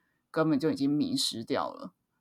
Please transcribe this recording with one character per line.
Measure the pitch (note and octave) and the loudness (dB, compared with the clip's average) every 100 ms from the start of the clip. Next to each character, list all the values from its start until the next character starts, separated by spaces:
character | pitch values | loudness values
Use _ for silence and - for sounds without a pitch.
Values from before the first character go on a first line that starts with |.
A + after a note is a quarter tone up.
| _ _ _ | _ _ _
根 | E3 D#3+ | 0 2
本 | C#3+ | 2
就 | D#3 | 2
已 | C3+ | 2
经 | C#3 | 2
迷 | D3 G2+ C3 | 2 0 0
失 | - A2+ | -2 -4
掉 | A2+ A#2+ C2+ | -4 -2 -2
了。” | G1+ - _ _ _ | -6 -16 _ _ _